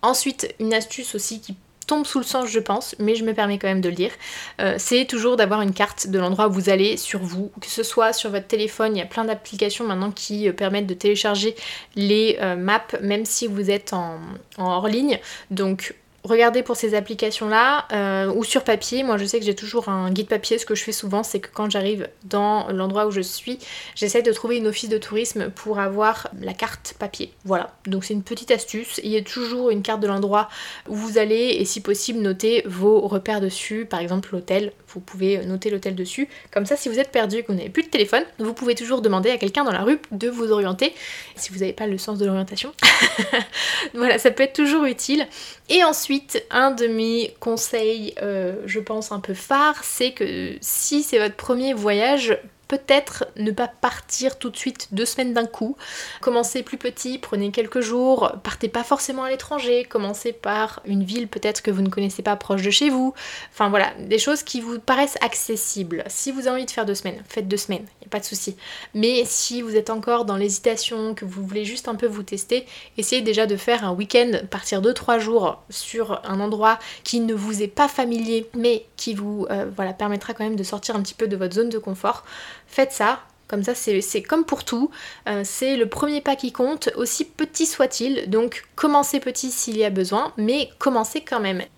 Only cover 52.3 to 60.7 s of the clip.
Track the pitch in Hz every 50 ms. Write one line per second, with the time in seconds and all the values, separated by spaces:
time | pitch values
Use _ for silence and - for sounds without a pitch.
52.3 | 214 - - 208 _ _ _ _ - 277 - - 269 277 285 285 - - - -
53.3 | - - 214 214 214 190 247 240 - _ - 247 240 - - _ - - 254 262
54.3 | 262 - - 247 - - - 262 247 - - - 202 190 233 240 - - 262 247
55.3 | 233 240 233 226 - - 226 220 277 - - - - - - - - - - -
56.3 | 240 240 233 233 - 262 247 - - 277 - 247 - - - 247 254 254 - -
57.3 | - 202 202 202 202 - 226 214 - 254 240 214 233 247 254 262 262 247 214 -
58.3 | - 196 - - - - - 214 - 233 240 - 285 277 - - 262 262 262 262
59.3 | 262 262 - - 294 294 247 240 240 247 247 - - 226 202 196 208 202 - 240
60.3 | 233 233 - 202 202 214 220 220